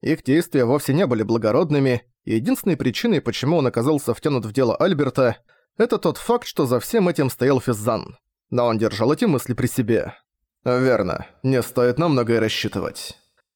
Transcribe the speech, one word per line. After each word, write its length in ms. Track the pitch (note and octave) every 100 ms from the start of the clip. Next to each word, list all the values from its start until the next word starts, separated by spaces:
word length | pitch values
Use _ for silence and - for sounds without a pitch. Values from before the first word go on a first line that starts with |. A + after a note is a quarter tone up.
Их 220 | - D#3
действия 420 | - D3 F3 C#3+ A#2
вовсе 280 | C#3+ -
не 120 | C#3 F#3
были 180 | A#2+
благородными, 800 | G#2+ A2+ A2 A#2 E3+ D3 C3+ B2 - _
и 120 | - A2+
единственной 420 | D3+ C4 - E3
причиной, 440 | C3 - A#3+ E3+
почему 360 | - G#2 C3 E3+
он 100 | B2+
оказался 460 | A#2+ B2 D3+ -
втянут 320 | A#2+ D#3 C3+ A2
в 80 |
дело 220 | G#2+ C3 -
Альберта, 640 | F3 D#3+ C#3 C3 B2+ A2 _ _ _ -
это 200 | A#3 G#3
тот 200 | F3+ -
факт, 280 | - A#3+ -
что 200 | - C3+
за 140 | A#2+
всем 300 | - A#3 F3+
этим 200 | E3 C3+
стоял 300 | - B2+ C3+
Физзан. 580 | - G#2+ G#2+ A2 - - _ _ _
Но 180 | A#2+ A#2+
он 100 | A2+
держал 340 | A2 G2+ A#2
эти 140 | D#3 A#3
мысли 280 | C3+ -
при 140 | B2 B2
себе. 460 | - A2+ A2+ - - _ _ _ _
«Верно, 640 | B2+ B2 C3 A2+ F#2 - - _
не 200 | C3 C3
стоит 360 | A2 - B2 B2
на 100 | E3+
многое 320 | C3+ A#2 A#2
рассчитывать. 800 | G#2+ - G#2+ G2+ E2+ - - - _ _ _